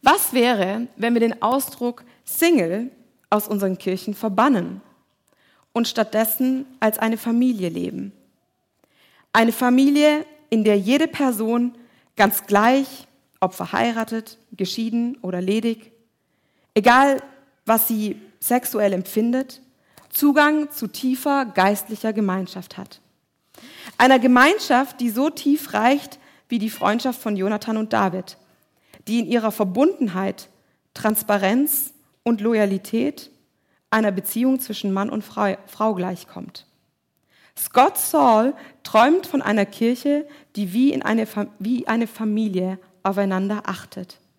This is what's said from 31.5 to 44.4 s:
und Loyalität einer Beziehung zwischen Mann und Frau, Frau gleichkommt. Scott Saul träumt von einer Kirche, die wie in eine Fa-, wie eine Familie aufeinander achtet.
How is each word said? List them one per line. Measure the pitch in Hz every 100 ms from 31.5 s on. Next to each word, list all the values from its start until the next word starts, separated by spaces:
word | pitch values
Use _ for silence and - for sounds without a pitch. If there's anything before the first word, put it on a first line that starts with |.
| 240 294 - - _ _ _
und | - 226
Loyalität | 214 220 202 196 - 226 269 - - _ _ _ _ _ _
einer | 220 214
Beziehung | 190 - 226 254 262
zwischen | - 208 202
Mann | 196 202
und | 214
Frau, | - - 208 190 -
Frau | - 220 190
gleichkommt. | 180 180 - - - - _ _ _ _ _ _ _ _ _ -
Scott | - 254 269 370
Saul | - 311 269 220 240 294 - _
träumt | - 214 247 349 -
von | 277
einer | - 214 202
Kirche, | - 233 247 285 294 294 - _ -
die | 196
wie | 202 269
in | -
eine | - 226 220
Fa-, | - 202 -
wie | 196 247 -
eine | 226 226
Familie | - 220 208 214 185 185 190 - _
aufeinander | 196 196 196 190 196 208 -
achtet. | 190 - - 185 - _ _